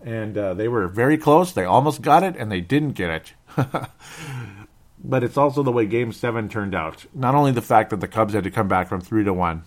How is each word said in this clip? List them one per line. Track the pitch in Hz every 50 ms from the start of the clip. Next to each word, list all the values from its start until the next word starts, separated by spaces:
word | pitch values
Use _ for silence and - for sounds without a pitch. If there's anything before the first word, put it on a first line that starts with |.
| -
and, | 120 113 110 107 107 101
uh, | 104 101 95 90
they | 92 107
were | 120 120 110 92
very | 87 95 113 123 139 156
close. | 156 - 147 151 170 180 180
They | - 101 87
almost | 90 95 127 139 156 135 - 117
got | 147 147 175
it, | 190 190 -
and | - 117 107
they | 101 92
didn't | 87 87 131 151 151 139
get | - - 90 85
it. | 80 80 - - - _ _ - -
<laughs> | - 131 - - 143 - - - _ - - - - 156 135 131 127 117 101 98 101 107 - _ _ - _ _ -
But | - 131 131 127 123
it's | 117 -
also | 139 143 143 135 147
the | 139 127
way | 120 120 110
Game | 95 113 120 123 113
seven | 101 - - 120 113 117 110 92
turned | - 110 101 98 98
out. | 85 78 80 - - - - -
Not | 139 127 127 139
only | 147 143 135
the | 127 120
fact | 117 - 120 110 107 -
that | 110 92
the | 95
Cubs | 90 - 110 110 101 107
had | 104 90
to | 98
come | - 117 104
back | 95 98 92 87 -
from | 101 92
three | 90 - 113 110 101
to | 101
one, | 92 90 87 82 80 82 82